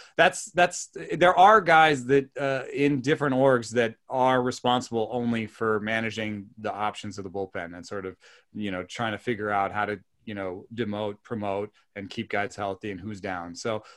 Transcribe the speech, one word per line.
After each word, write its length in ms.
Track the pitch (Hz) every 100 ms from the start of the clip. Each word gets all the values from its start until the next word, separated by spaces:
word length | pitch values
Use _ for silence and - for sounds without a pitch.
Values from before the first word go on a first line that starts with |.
| - -
that's, 300 | 170 - -
that's, 360 | 165 175 - - 160 -
there 240 | 151 175 175
are 240 | 196 214
guys 420 | 170 160 156 135 120
that, 300 | 139 135 139
uh, 280 | 139 135 -
in 280 | 139 143 143
different 340 | 123 156 143 131
orgs 340 | 135 123 107
that 200 | 117 113 - -
are 320 | 131 127 127
responsible 640 | 123 123 123 123 123 117 107
only 340 | 123 120 117 107
for 340 | - 113 107
managing 640 | 107 113 113 110 107 104 98 -
the 160 | 107
options 460 | 98 107 - 107 98
of 60 | 95
the 40 |
bullpen 460 | 98 95 95 85 87
and 100 | 85
sort 220 | 101 92
of, 100 | 90 - _ _ 110
you 160 | 104
know, 100 | 92
trying 300 | 87 - 113
to 80 | 104
figure 320 | - 104 107
out 200 | 101 98
how 140 | 104 104
to 140 | 98 _ _ 113
you 80 | 101
know, 300 | 95 92 - 113
demote, 420 | 107 104 107 104
promote, 480 | - 117 104 98 104 _ _ 101
and 140 | 98
keep 200 | - 110
guys 260 | 104 101 -
healthy 360 | 101 95 107
and 80 | 90
who's 200 | 101 101
down. 360 | 98 90 87 87
So 280 | 120 107 -